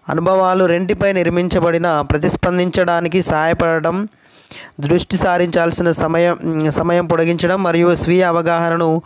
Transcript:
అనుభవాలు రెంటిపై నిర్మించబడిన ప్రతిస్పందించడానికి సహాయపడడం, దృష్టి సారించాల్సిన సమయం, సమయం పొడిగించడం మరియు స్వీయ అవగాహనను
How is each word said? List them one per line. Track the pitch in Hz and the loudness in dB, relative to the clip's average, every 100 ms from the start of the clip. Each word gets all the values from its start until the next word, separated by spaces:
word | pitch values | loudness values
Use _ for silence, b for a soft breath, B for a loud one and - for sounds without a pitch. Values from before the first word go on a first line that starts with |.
| - | -6
అనుభవాలు | 156 170 190 185 185 | -2 0 2 2 2
రెంటిపై | 185 170 185 202 202 | 2 0 -2 -2 0
నిర్మించబడిన | 190 170 175 175 185 170 165 175 156 | 0 0 0 0 0 0 0 0 0
ప్రతిస్పందించడానికి | 143 151 160 - 180 180 180 190 175 170 165 180 | 0 -2 -2 -2 -2 0 0 0 0 0 0 0
సహాయపడడం, | 175 160 160 170 170 165 160 180 208 B B B B B B - | 0 0 0 0 0 0 -2 -4 -6 B B B B B B -8
దృష్టి | 143 175 - 190 | 0 0 0 0
సారించాల్సిన | 190 175 175 175 170 165 175 | 0 0 0 0 0 0 0
సమయం, | 160 160 165 175 170 160 160 156 | 0 0 2 2 0 -4 -2 -2
సమయం | 147 165 175 170 | 0 0 0 0
పొడిగించడం | 165 165 170 175 190 | 0 0 0 0 0
మరియు | 185 165 170 | 0 2 2
స్వీయ | 165 - 180 | 2 2 2
అవగాహనను | 185 170 165 170 170 165 165 160 | 2 2 0 0 0 0 0 -2